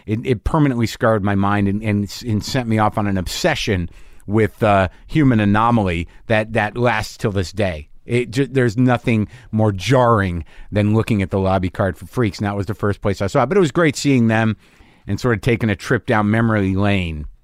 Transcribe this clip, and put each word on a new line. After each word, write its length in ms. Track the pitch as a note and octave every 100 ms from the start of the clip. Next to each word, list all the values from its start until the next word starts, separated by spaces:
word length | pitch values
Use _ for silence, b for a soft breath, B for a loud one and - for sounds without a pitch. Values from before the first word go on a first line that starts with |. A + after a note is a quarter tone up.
| -
It, 200 | A2 C3
it 200 | A2+ -
permanently 420 | E3 C#3+ A#2+ A2+
scarred 340 | - A#2 A2
my 140 | G2+ G2
mind 320 | G2+ G#2 G2
and, 160 | G#2
and, 400 | A2 G#2 G2+ - A#2+
and 180 | G#2
sent 260 | - C3+ A2+
me 80 | A2
off 200 | G#2+ A2
on 100 | G2+
an 100 | F#2+
obsession 720 | F2 - E3+ C#3+ - F#2 E2 b b b -
with, 380 | G#2+ G#2 -
uh, 240 | G#2+ G2 F#2 b b
human 360 | D#3 C3+ A2
anomaly 640 | G2+ G#2+ A#2 A#2 F#2+ F2 E2 b -
that, 260 | A2 A2
that 240 | A2 G#2 A#2+
lasts 400 | A#2+ G#2+ G#2 -
till 160 | A#2
this 180 | G2 F2
day. 380 | G2 F#2+ D#2 - - -
It 260 | A#2+ A#2+
ju-, 160 | A2+ C3+
there's 300 | C3 A#2+ A2
nothing 500 | B2+ A#2+ B2+ A2 G2+ B B
more 220 | G#2+ A2
jarring 720 | G2 F#2 C3 A#2+ A2 F#2+ E2+ - b b
than 240 | G#2 G#2 A2
looking 260 | G#2+ G#2
at 80 | F#2+
the 100 | G2
lobby 300 | F#2+ F#2+ F2+
card 280 | - G2 F2
for 80 | F2+
Freaks, 320 | B2+ A2 -
and 80 | G2+
that 80 | G2+
was 120 | G2
the 60 |
first 280 | G2+ G#2 G2
place 200 | G#2 F#2+
I 60 | G2
saw 160 | C#3+
it. 40 | B2
But 100 | G3
it 40 |
was 100 | D#3+
great 260 | F3 D#3+ -
seeing 300 | C#3+ C3 A2+
them 280 | A2 A2 G#2 b b b b -
and 120 | G2+
sort 160 | B2+ G#2+
of 60 |
taking 280 | C3 A2+ A2+
a 60 | G2
trip 300 | - B2 -
down 260 | A2 G2+
memory 420 | A2 A#2 G#2+ F#2+ F#2+
lane. 500 | G2+ G2+ E2+ D2+ D2 -